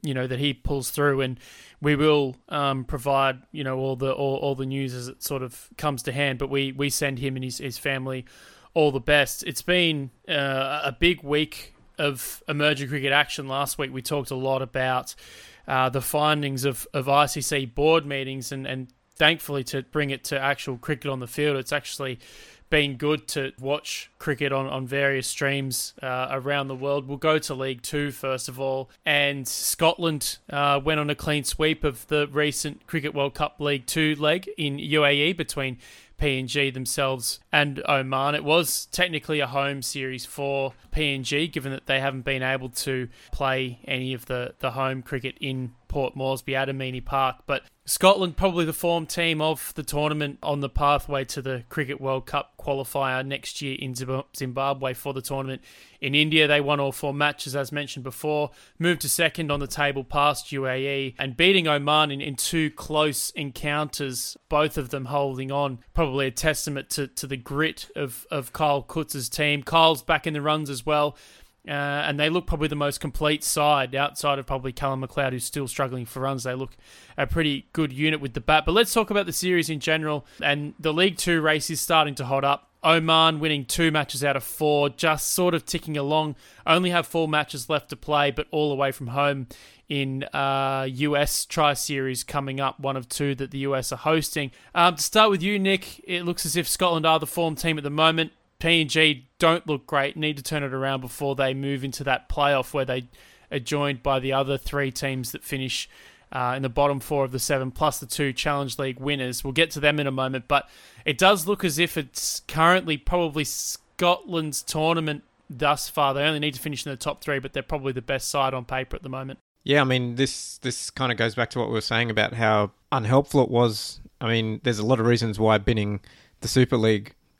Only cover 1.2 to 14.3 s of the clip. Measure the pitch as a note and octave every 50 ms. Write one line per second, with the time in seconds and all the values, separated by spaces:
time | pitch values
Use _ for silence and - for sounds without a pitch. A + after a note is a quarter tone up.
1.2 | C3 B2+ B2 - - - - - - - - - C#3+ D3+ D3 C#3 D#3+ D#3 D3+ D3
2.2 | C#3 C3 C3 - _ - E3+ D3 C#3+ C#3 C3+ C3 A#2+ - D3+ B2+ A#2 C#3+ C3+ C3+
3.2 | C3+ C3+ B2+ C3 - _ - D3+ C3+ C3+ C3 C3 C3 C3 C3 B2+ C3+ C3 C3 -
4.2 | C#3 C3+ C3+ - D3 C#3 C3+ C3 C3+ C3 C3+ C#3 C3+ B2+ B2+ B2 B2 C3 - -
5.2 | - - C#3+ C3 B2+ A#2+ - - - - - - D#3 D3 C#3 A#2+ - C#3+ A#2+ C#3+
6.2 | C#3+ C#3 C3 A#2+ C#3 C3+ C#3 C#3 C3+ C3+ C3 C3+ C#3+ C#3 - - D3 C#3 C3+ A#2+
7.2 | C#3 C3+ C3 C3 C3 B2+ - - C#3 C3 A#2+ - - C#3 C3+ C3 C3 C3 C3 B2+
8.2 | A#2+ - - - - - - - - - - E3 D3+ D3 C3 C3 A2+ D3+ D3 D3
9.2 | C3+ - - - - - C3 - - F3+ F3+ F3+ F3 E3 D#3 C#3+ C3+ B2 - _
10.2 | - F#3 D#3+ C#3+ C#3 C3+ C3+ C3+ C3+ C3+ D3 D3+ C#3+ C#3 A#2+ - E3 F3 F3 -
11.2 | - C#3 D3 D3+ D#3 D3+ - - - - - _ - - _ - D3+ C#3+ C3+ A#2+
12.2 | - - - - - - C#3+ D3 D3 D3+ D3+ C3+ C#3+ B2 D3 C#3 C3+ C#3 C#3 D3
13.2 | C#3+ - - D#3 C3+ C3+ C3 C#3 C#3+ - - - C#3 C3 C3 C3 - - D3+ C#3+
14.2 | B2+ -